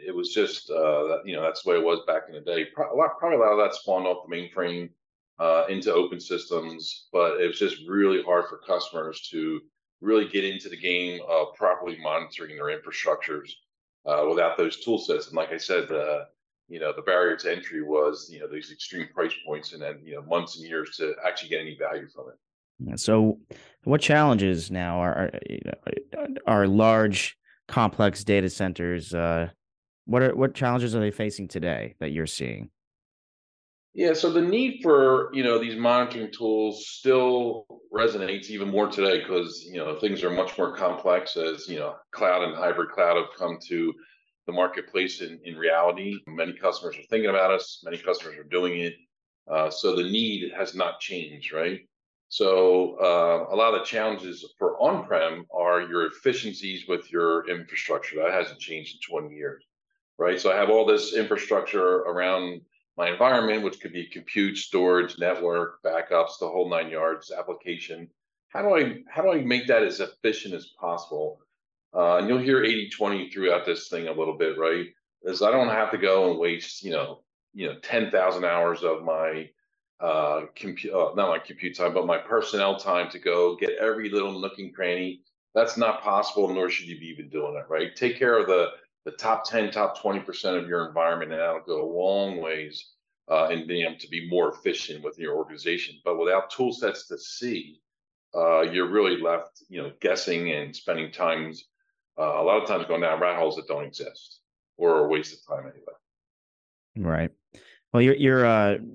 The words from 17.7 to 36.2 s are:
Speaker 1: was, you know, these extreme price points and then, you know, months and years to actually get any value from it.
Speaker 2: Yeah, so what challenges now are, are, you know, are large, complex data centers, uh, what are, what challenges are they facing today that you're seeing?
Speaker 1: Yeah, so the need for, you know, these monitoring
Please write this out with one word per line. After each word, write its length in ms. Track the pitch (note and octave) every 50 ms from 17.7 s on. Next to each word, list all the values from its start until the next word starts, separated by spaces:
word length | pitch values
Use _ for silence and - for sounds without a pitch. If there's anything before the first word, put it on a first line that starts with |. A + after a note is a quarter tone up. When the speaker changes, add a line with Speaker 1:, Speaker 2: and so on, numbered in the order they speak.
| D#2+ D#2
Speaker 1:
was, 480 | D2+ D2 D2+ D2+ D2+ D2+ D2+ D2+ - -
you 80 | E2 D2+
know, 80 | D2+ D2
these 240 | D2 D#2 D2+ D2+
extreme 360 | D2+ - - - - F2+ D#2+ D2+ -
price 180 | - E2+ E2 - - -
points 300 | D#2+ D2+ D2+ C#2+ - -
and 80 | D#2
then, 200 | D2+ D2+ D2+ D2 D2+
you 100 | D#2+ D2
know, 80 | C#2+
months 380 | D2 D2+ E2+ F2 F2 E2 E2 E2
and 80 | D#2+ D#2+
years 280 | E2 D#2+ D2+ D2+ - -
to 180 | D#2+ D2+ D2 - F2+
actually 240 | F2+ F2 - E2+ D#2+
get 120 | D#2+ D#2
any 140 | D#2+ D#2 D2
value 320 | C#2+ D#2 D#2 D#2+ D2 C#2 -
from 160 | _ - B1+ B1+
it. 600 | - _ _ _ _ _ _ _ _ - - -
Speaker 2:
Yeah, 60 | - -
so 420 | - - A2 A2 A2 A2 G#2+ - - - - - - - _ _ _
what 180 | B2 C3+ D3+
challenges 680 | - - D3 D3+ D3+ D3 B2+ G#2 G2 F#2+ F2+ E2 E2 F#2+
now 300 | F#2+ F#2 F2+ F2 E2+ F2+
are, 180 | F2 F2+ - -
are, 220 | F#2+ - - - - -
you 100 | G#1+ - -
know, 640 | - G1+ - _ G1+ - G4+ - C#4+ - D4+ D4 C#4+ C4+ C4+ -
are 220 | - A2+ G#2 - G3
large, 680 | G3 - A2 - A2+ A2 A2 G#2+ F#2+ F#2 - - - _ _ _ _ _ _ -
complex 560 | - - A2+ G#2 - - G#2+ G2+ F#2 - G2+
data 260 | G#2 G2+ G2+ F#2 F#2
centers, 600 | - - G2+ F#2+ F2 - F2 F2 F2 F2 D#2+ - F2
uh, 340 | E2+ E2+ E2+ E2+ E2 E2 E2+ - _ _ _ _ _ _ _ _ _ _
what 160 | - A2+ B2
are, 140 | C3 C3 -
what 180 | - C3 C3+ -
challenges 420 | - C3+ B2 A#2+ B2 A#2+ A#2+ A2
are 40 | A#2
they 100 | G#2+ G#2
facing 380 | G2+ - A2 G#2+ G2+ - G2 F2
today 480 | - F#2+ E2 F2 D#2 A1+ G#1+ A#1 - -
that 120 | - D2
you're 160 | C#2+ D#2+ D#2+ D2+
seeing? 420 | - - C#2 B1 A1+ G1+ A1 - _ _ _ _ _ _ _ _ _ _ _ _ _ _ _ _ _ _ _ _ _ _ _ _ -
Speaker 1:
Yeah, 200 | - F3 E3+ D#3+
so 180 | D#3+ - E3+
the 100 | D#3+ E3+
need 380 | E3+ F3 G3 A#3 C4 C4 - -
for, 480 | - E3+ D3+ C#3 C3+ C3 C3 B2+ - - C3+
you 100 | C3+ B2+
know, 160 | A#2+ A#2 A2+
these 160 | A#2 A#2 A2+
monitoring 560 | A2+ A#2+ A#2+ B2 B2 B2 A#2+ A#2+ A#2+